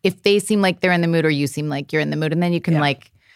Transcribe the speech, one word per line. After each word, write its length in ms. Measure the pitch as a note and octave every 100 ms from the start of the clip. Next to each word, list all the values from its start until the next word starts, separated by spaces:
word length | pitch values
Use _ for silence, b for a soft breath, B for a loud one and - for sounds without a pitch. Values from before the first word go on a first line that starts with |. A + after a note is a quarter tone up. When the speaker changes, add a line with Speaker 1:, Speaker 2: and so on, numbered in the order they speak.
Speaker 1:
if 220 | F#3+ F3+
they 160 | G#3 G3+
seem 200 | G3 G#3+
like 180 | G3 F3+
they're 100 | F#3
in 100 | F3
the 40 | E3+
mood 180 | E3
or 60 | D#3+
you 160 | D3 C#3+
seem 220 | D3 D3+
like 240 | C#3+ C#3
you're 100 | D#3
in 80 | D3
the 60 | D3+
mood. 160 | D#3
And 100 | D#3+
then 100 | F3
you 80 | E3+
can, 140 | E3+
Speaker 2:
Yeah. 60 | D#3+
Speaker 1:
like, 320 | D3 C#3 - _ b